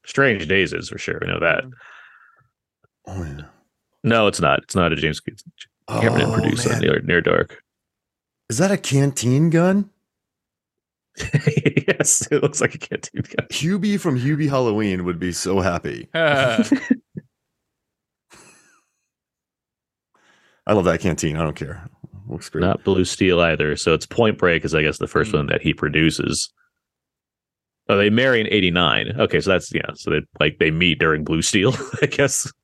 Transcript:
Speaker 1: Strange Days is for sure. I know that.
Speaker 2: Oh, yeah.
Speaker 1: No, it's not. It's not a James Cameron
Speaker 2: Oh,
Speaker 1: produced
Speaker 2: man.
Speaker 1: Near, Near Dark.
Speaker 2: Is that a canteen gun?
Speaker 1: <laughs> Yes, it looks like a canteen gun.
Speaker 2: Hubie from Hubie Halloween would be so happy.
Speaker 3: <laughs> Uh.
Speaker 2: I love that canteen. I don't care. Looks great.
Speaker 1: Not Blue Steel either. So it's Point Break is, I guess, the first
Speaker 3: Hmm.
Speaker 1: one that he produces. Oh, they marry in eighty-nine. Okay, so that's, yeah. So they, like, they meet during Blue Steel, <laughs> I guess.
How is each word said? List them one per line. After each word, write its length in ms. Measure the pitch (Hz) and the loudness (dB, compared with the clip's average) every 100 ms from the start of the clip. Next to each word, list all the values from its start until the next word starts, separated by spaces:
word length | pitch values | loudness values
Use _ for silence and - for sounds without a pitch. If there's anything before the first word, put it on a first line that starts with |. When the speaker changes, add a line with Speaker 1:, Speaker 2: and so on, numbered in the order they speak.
| - | -4
Speaker 1:
Strange 420 | - 135 101 78 | 2 2 2 0
Days 260 | 95 85 | 0 0
is 160 | 87 - | -4 -10
for 80 | - | -12
sure. 220 | - 82 | -8 -6
I 40 | 87 | -4
know 120 | 87 | 0
that. 240 | 82 - 131 123 - - - _ _ _ _ _ _ _ _ _ - | 0 0 -4 -18 -20 -20 -20 _ _ _ _ _ _ _ _ _ -14
Speaker 2:
Oh, 160 | 92 | -10
yeah. 220 | 80 71 76 _ _ _ _ _ | -10 -12 -18 _ _ _ _ _
Speaker 1:
No, 240 | 110 117 104 | 2 4 4
it's 140 | 90 | 2
not. 180 | 78 69 | 2 2
It's 120 | - 95 | 0 0
not 160 | 85 | 2
a 40 | 78 | 2
James 240 | 78 78 | -2 -4
Cameron 1000 | - - - _ - _ - 110 113 117 - | -10 -14 -20 _ -20 _ -8 0 2 2 0
Speaker 2:
Oh, 60 | |
Speaker 1:
produced 340 | 113 - - - | 0 -2 -2 -2
Speaker 2:
man. 140 | 50 | 0
Speaker 1:
Near, 200 | 50 50 | 0 0
Near 180 | - 85 | 0 0
Dark. 420 | 50 50 50 - _ _ _ _ _ _ _ _ _ | 2 0 0 -8 _ _ _ _ _ _ _ _ _
Speaker 2:
Is 80 | 113 | -2
that 140 | 190 | 0
a 60 | 202 | 0
canteen 720 | - 139 139 139 117 131 165 | 0 0 0 0 0 2 2
gun? 380 | 165 180 196 202 _ _ _ _ _ _ _ _ _ _ _ _ - | 2 2 2 -2 _ _ _ _ _ _ _ _ _ _ _ _ -14
Speaker 1:
<laughs> 60 | - 151 - 151 147 - - | -4 0 0 0 0 0 0
Yes, 400 | - 147 - - | 0 0 0 0
it 100 | 143 | 0
looks 160 | 143 - | 0 0
like 140 | 120 - | -2 -4
a 40 | |
canteen 420 | - - - - | -10 -10 -8 -10
gun. 260 | - - - | -6 -8 -6
Speaker 2:
Hubie 480 | - 156 202 208 202 | -4 -2 0 0 0
from 200 | 180 127 | 0 -2
Hubie 300 | 127 151 151 | 0 0 0
Halloween 560 | 135 123 104 107 92 87 | 0 0 0 0 -2 -2
would 140 | 85 | -4
be 120 | 90 | -4
so 280 | 82 90 95 | -4 0 0
happy. 480 | 92 85 - 62 - | 0 -2 -6 -10 -6
Speaker 3:
<laughs> 20 | |
Uh. 500 | 160 160 143 131 113 - 262 - - _ - _ _ _ _ _ _ _ _ _ _ _ - - _ _ _ _ _ _ _ _ _ _ _ _ _ _ _ _ _ _ _ _ _ - | -2 2 2 2 2 2 0 0 -2 _ -20 _ _ _ _ _ _ _ _ _ _ _ -20 -20 _ _ _ _ _ _ _ _ _ _ _ _ _ _ _ _ _ _ _ _ _ 0
Speaker 2:
I 80 | |
love 120 | 107 90 | 2 4
that 140 | 82 | 2
canteen. 340 | 98 78 80 76 | 0 0 -2 -2
I 60 | |
don't 120 | 80 78 | -4 -6
care. 340 | 71 - - _ - 95 98 | -12 -12 -18 _ -20 -20 -14
Looks 220 | 73 - | -14 -10
great. 120 | 80 | -2
Speaker 1:
Not 220 | 90 - | -2 0
Blue 200 | - 92 90 | 0 0 -2
Steel 360 | - 92 87 | 0 2 4
either. 340 | 85 76 76 73 | 2 0 -2 -2
So 180 | 85 | 0
it's 120 | 78 - | 0 -2
Point 320 | - 110 - | 0 0 2
Break 260 | 90 82 | 2 2
is, 100 | 82 | 0
I 80 | 78 | 0
guess, 160 | 76 73 | 0 -2
the 100 | - | -4
first 240 | - 78 | -2 0
Speaker 3:
Hmm. 60 | 76 | -2
Speaker 1:
one 100 | 71 | 0
that 140 | - | 0
he 120 | 76 | 0
produces. 760 | - 78 78 80 76 - 71 - _ _ _ _ _ _ _ _ _ _ _ _ _ - | 0 0 2 2 2 -2 -4 -6 _ _ _ _ _ _ _ _ _ _ _ _ _ 0
Oh, 80 | 101 | 2
they 120 | 104 | 4
marry 300 | 110 135 120 | 4 4 2
in 80 | 110 | 2
eighty-nine. 720 | 104 92 87 85 52 53 113 | 2 4 2 2 2 -2 0
Okay, 220 | - 80 | 2 2
so 80 | 98 | 2
that's, 240 | 90 - | 0 0
yeah. 160 | 80 - - | -6 -6 -8
So 140 | - | -2
they, 100 | 78 - - | -2 -2 0
like, 180 | 78 - | 0 2
they 120 | 80 | 0
meet 280 | 80 87 78 | 4 2 2
during 260 | 82 78 76 | 2 0 0
Blue 160 | 160 | -2
Steel, 320 | - - 101 110 - | 2 2 2 0 -8
<laughs> 140 | - | -4
I 40 | 139 | -2
guess. 460 | - 139 - - _ | 0 0 0 -8 _